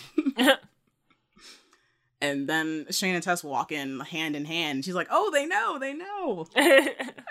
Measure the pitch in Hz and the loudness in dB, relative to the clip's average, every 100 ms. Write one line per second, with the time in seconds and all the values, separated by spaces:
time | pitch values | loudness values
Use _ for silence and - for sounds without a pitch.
0 | - - 302 247 254 254 - _ _ _ | -6 -2 -2 2 4 4 -2 _ _ _
1 | _ _ _ _ - - _ _ _ _ | _ _ _ _ -20 -20 _ _ _ _
2 | _ - 143 143 139 156 160 156 151 185 | _ -4 -2 -2 0 0 0 -2 -4 -2
3 | 190 175 185 175 147 127 143 151 135 135 | 0 0 0 -2 -2 -2 -2 -4 -6 -8
4 | 120 165 160 147 151 165 156 135 151 180 | -8 -4 -4 -4 -4 -2 -2 -2 -4 -4
5 | - 320 415 294 294 392 440 302 269 294 | 0 2 2 0 0 0 0 -2 -6 -8
6 | 370 403 339 185 165 240 294 269 277 - | -10 -6 -4 -4 -2 2 8 8 6 0
7 | 254 - - | -10 -12 -14